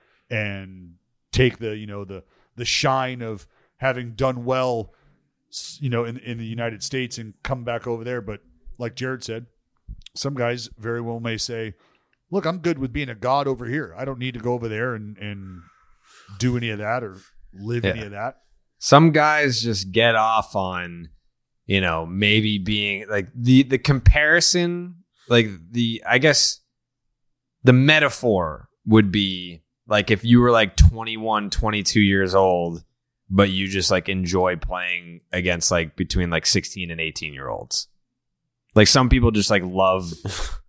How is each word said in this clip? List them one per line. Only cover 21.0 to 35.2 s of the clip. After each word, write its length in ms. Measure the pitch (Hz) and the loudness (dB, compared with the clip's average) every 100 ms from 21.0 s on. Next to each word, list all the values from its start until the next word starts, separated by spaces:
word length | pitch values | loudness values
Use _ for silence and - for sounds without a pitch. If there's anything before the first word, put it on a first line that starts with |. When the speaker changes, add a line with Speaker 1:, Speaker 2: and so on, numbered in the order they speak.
| 82 - _ _ _ _ - | -18 -20 _ _ _ _ -2
Speaker 2:
you 140 | 98 | 0
know, 260 | 90 80 82 | 0 -2 -4
maybe 520 | 92 104 107 107 104 | 0 2 4 2 -2
being, 500 | 95 104 104 98 104 | -2 -2 -2 -4 -4
like, 200 | 104 90 | -6 -6
the, 300 | 120 120 131 | -4 6 6
the 140 | 131 131 | 6 0
comparison, 1200 | - 135 - 147 151 165 - 180 175 175 180 170 _ _ - | 0 4 4 4 4 2 2 0 -2 -4 -10 -16 _ _ 0
like, 200 | 120 110 90 85 | 2 2 -4 -8
the, 300 | 117 117 113 - | -4 -2 -4 0
I 120 | 127 | 2
guess 420 | 151 135 - - _ _ _ _ _ _ _ _ _ _ | 4 2 0 -2 _ _ _ _ _ _ _ _ _ _
the 80 | 123 | 6
metaphor 960 | 127 139 156 143 - 123 95 80 73 - _ - | 6 6 6 4 0 0 2 0 -6 -16 _ 4
would 240 | 110 101 | 6 6
be, 520 | 101 95 90 90 82 _ _ - | 2 0 -4 -10 -16 _ _ 0
like, 220 | 107 101 | 0 2
if 120 | 101 | 0
you 160 | 117 120 | 6 6
were, 100 | 120 | 6
like, 240 | 117 104 - | 4 2 6
twenty-one, 720 | - 113 113 110 110 107 101 | 6 6 -8 -6 -2 -2 -2
twenty-two 500 | - 110 107 92 110 | -4 -2 -2 0 4
years 340 | 101 98 92 95 | 4 4 2 4
old, 480 | 95 87 85 85 - _ _ _ - | 4 2 -2 -8 -14 _ _ _ -2
but 220 | 95 101 | 2 2
you 160 | 95 98 | 2 -2
just, 220 | 95 85 | -2 0
like, 180 | 92 92 | 0 0
enjoy 480 | 95 90 92 92 87 | -4 0 0 0 -2
playing 640 | - 90 90 87 85 85 | -6 -6 -6 -8 -12 -20